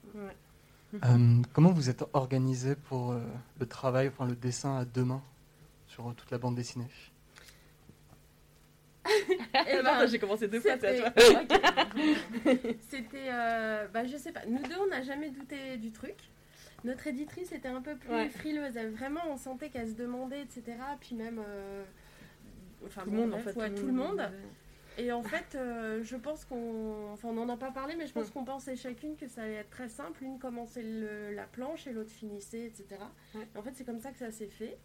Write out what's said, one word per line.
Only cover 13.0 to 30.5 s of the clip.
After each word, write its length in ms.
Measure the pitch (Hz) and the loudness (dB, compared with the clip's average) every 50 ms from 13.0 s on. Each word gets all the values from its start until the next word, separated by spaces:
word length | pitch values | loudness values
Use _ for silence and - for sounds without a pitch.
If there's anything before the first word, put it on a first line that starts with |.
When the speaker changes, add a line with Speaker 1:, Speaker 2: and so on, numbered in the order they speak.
| 226 - - 277 269 262 | -10 -10 -10 -8 -6 -4
Speaker 3:
euh, 560 | 247 240 233 226 233 226 220 220 220 214 208 | -2 0 0 2 2 0 0 -2 -2 -2 -4
bah, 180 | 196 196 226 247 | -2 -2 -2 -2
je 120 | 254 277 | -2 -6
sais 140 | 294 - 339 | -8 -10 -8
pas. 140 | - - - | -10 -8 -2
Nous 160 | 214 233 269 | -2 -2 -2
deux, 140 | 285 254 330 370 | -2 -4 -2 0
on 80 | 403 | 0
n'a 140 | 392 339 254 | 2 0 0
jamais 280 | 262 262 277 285 302 311 | -4 -4 -4 -4 -6 -6
douté 480 | 262 277 277 - 294 277 269 262 262 | -8 -10 -12 -10 -8 -8 -6 -6 -6
du 140 | 233 220 226 | -6 -6 -8
truc. 240 | 220 - - - 403 - - - - - - - - - - - - - - | -8 -8 -12 -12 -12 -14 -18 -20 -20 -20 -20 -20 -20 -20 -20 -20 -20 -8 -6
Notre 240 | 233 262 254 - | -6 -6 -4 -4
éditrice 440 | 302 254 254 302 294 - 349 359 359 | -6 -4 -4 -6 -8 -8 -10 -8 -8
était 160 | 349 285 - 262 | -8 -8 -8 -6
un 120 | 254 262 | -8 -6
peu 140 | 254 302 302 | -8 -8 -10
plus 140 | 247 - 247 | -10 -6 -2
Speaker 1:
Ouais. 180 | - - 440 277 | 0 0 0 -2
Speaker 3:
frileuse. 460 | 247 185 - 311 302 294 294 269 233 | -4 -6 -6 -4 -4 -2 -4 -4 -6
Elle, 140 | 233 226 220 | -6 -6 -6
vraiment, 300 | 220 220 254 277 294 330 349 320 | -6 -6 -6 -4 -4 -4 -4 -4
on 80 | 277 | -6
sentait 320 | 247 - 262 262 247 302 294 | -6 -8 -10 -10 -10 -10 -8
qu'elle 200 | - 247 226 220 | -8 -6 -6 -6
se 60 | 220 | -6
demandait, 460 | 220 240 240 247 247 262 254 269 285 285 | -6 -6 -6 -6 -6 -6 -6 -8 -8 -10
et 40 | 226 | -10
cetera. 480 | - 247 240 233 233 226 262 277 285 269 | -14 -14 -12 -12 -12 -10 -8 -8 -8 -10
Puis 140 | - - 247 | -10 -10 -8
même, 260 | 226 220 226 233 220 214 | -8 -6 -6 -6 -8 -8
euh, 380 | 208 202 196 196 196 196 196 196 190 - - - - - - - - - - - - - - - - - - - | -8 -10 -10 -10 -10 -10 -12 -12 -14 -18 -20 -20 -20 -20 -20 -20 -20 -20 -20 -20 -20 -20 -20 -20 -20 -18 -16 -16
enfin, 180 | 202 - 202 185 | -14 -12 -8 -6
Speaker 1:
Tout 80 | 202 | -2
le 40 | 208 | 0
Speaker 3:
bon, 40 | 220 233 | 0 0
Speaker 1:
monde, 100 | 226 196 | 0 -2
en 40 | 220 | -4
Speaker 3:
bref, 140 | 240 208 196 | -6 -6 -6
Speaker 1:
fait, 60 | 233 | -4
Speaker 3:
ouais, 100 | 220 214 | -4 -4
Speaker 1:
tout 40 | 202 | -4
le 40 | 202 | -4
Speaker 3:
tout 60 | 233 | -2
le 60 | 269 254 | 0 0
Speaker 1:
monde 240 | 254 269 339 415 | 0 0 -2 -2
Speaker 3:
monde. 140 | 359 254 190 185 196 196 202 - - - - - - - - - | -4 -4 -4 -6 -10 -16 -16 -18 -20 -20 -20 -20 -20 -20 -14 -10
Speaker 1:
disait. 100 | - 240 | -6 -4
Speaker 3:
Et 40 | 240 | -2
en 120 | 240 240 226 | -2 -4 -4
fait, 320 | 208 302 339 349 - - | -4 -4 -6 -6 -6 -8
euh, 460 | 269 254 247 233 233 226 220 220 220 233 | -6 -6 -6 -6 -6 -4 -4 -4 -4 -6
je 120 | 226 247 | -6 -10
pense 300 | 254 226 294 311 311 - | -8 -8 -8 -8 -8 -10
qu'on, 680 | - 262 240 233 233 226 220 220 220 214 214 208 208 208 | -10 -8 -6 -6 -6 -6 -6 -6 -6 -6 -8 -10 -12 -12
enfin, 160 | 214 - 233 | -10 -6 -6
on 40 | 226 | -4
n'en 160 | 226 233 247 | -4 -2 -4
a 80 | 240 | -4
pas 140 | 233 254 262 | -6 -6 -8
parlé, 240 | 254 269 269 285 330 | -6 -6 -6 -6 -6
mais 120 | 330 311 | -6 -8
je 60 | - - | -6 -4
pense 160 | 233 220 208 | -6 -6 -4
Speaker 1:
Mm. 20 | |
Speaker 3:
qu'on 140 | - 294 247 | -6 -8 -8
pensait 300 | 247 269 269 262 277 254 | -6 -8 -8 -8 -8 -10
chacune 400 | 247 - 254 247 240 - 302 302 | -8 -8 -10 -10 -10 -10 -10 -10
que 120 | 302 302 | -10 -12
ça 160 | 247 - 233 220 | -14 -12 -10 -8
allait 100 | 220 214 | -8 -8
être 140 | 214 208 - | -8 -10 -14
très 200 | - - 254 226 | -14 -12 -12 -12
simple. 340 | 220 - 285 320 311 - 269 | -12 -12 -12 -12 -12 -10 -10
Une 160 | 262 269 254 | -10 -10 -10
commençait 440 | 262 254 | -10 -10